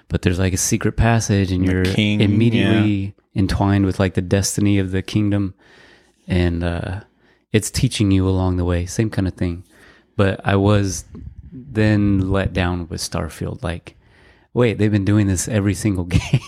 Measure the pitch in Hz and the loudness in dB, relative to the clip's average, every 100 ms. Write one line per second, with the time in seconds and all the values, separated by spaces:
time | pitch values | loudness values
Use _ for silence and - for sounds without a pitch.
0 | - 87 92 90 92 90 - 113 107 - | -6 -2 0 0 0 0 -2 0 0 2
1 | 113 113 - 98 92 90 92 92 92 95 | 2 2 2 2 2 0 0 2 0 2
2 | 104 104 101 101 117 107 98 110 104 98 | 2 2 2 4 2 2 2 2 2 0
3 | 98 - _ 117 95 - 98 101 95 90 | -4 -10 _ -2 0 0 2 2 2 0
4 | 95 - 90 98 95 - 101 101 92 95 | 0 -2 0 0 0 0 2 2 0 -4
5 | - 107 104 101 95 - _ - - - | -2 0 0 0 -2 -8 _ -20 -20 -20
6 | _ _ - 90 87 85 85 85 - 95 | _ _ -2 0 2 0 -2 -4 -6 -8
7 | - _ _ _ _ 107 - - 131 - | -12 _ _ _ _ -2 -2 -2 -2 2
8 | 101 95 95 92 92 90 87 87 90 - | 2 2 2 0 0 0 0 -2 -2 -2
9 | 110 - 92 - 90 85 - _ - _ | -2 -2 -4 -2 -6 -6 -14 _ -20 _
10 | _ - 98 - 101 98 98 104 98 90 | _ -2 0 0 0 2 4 2 0 -6
11 | - - - - - 131 127 110 107 104 | -12 -18 -18 -18 -18 -18 -6 0 2 4
12 | 101 98 95 95 95 95 90 90 82 90 | 2 2 2 0 -2 0 -2 -2 -6 -8
13 | - 90 80 - 92 - 85 85 - - | -6 -6 -6 -6 -8 -6 -6 -8 -12 -20
14 | _ _ _ _ _ 113 120 98 107 104 | _ _ _ _ _ -2 0 2 2 2
15 | 95 104 98 90 - 107 98 92 110 92 | 2 2 2 0 -2 0 0 0 -2 -2
16 | 87 - - 131 | 0 0 0 -2